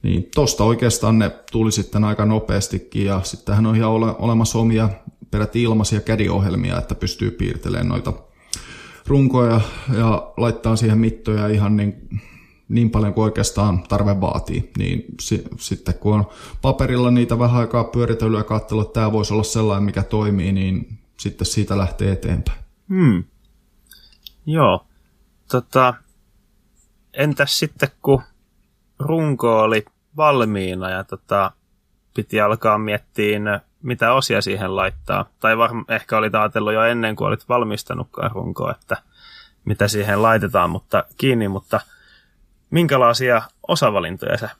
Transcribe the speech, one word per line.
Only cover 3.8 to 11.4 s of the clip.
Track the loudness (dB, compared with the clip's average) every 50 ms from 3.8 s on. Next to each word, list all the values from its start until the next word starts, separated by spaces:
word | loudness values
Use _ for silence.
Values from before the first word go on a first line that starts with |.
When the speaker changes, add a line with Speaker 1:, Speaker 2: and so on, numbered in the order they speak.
| 2 2
Speaker 1:
ole-, | 2 2 0 0 -2 -2
olemassa | -2 0 2 2 2 2 2 2
omia | 2 2 2 2 2 0 -2 -4 -12 -20 -20 _ -12 _
peräti | -4 -2 -2 -2 0 0 0
ilmaisia | 2 2 2 2 2 0 -2
caddy-ohjelmia, | 0 -2 0 0 0 0 0 0 0 0 0 -2 -2 -2 -4
että | -4 -4 -6 -6
pystyy | -6 -4 -6 -4 -4 -4 -6
piirtelemään | -4 -4 -4 -4 -4 -6 -6 -6 -4 -2 -2
noita | -2 -2 -2 -4 -4 -8 -8 -10 _ _ _ _ _ -12 -12 -12 -18 -20 -20 -20 -20 -20 -14 _
runkoja | 2 4 4 4 4 4 4 4 4 4 4 2 0 -6 -10 -6 -2 0
ja | 2 2 2 2 0 -4 -8 -4
laittaa | -2 -2 -2 -2 -2 0 0 0
siihen | 2 2 2 4
mittoja | 4 2 2 0 -4 -4 -2 -2 0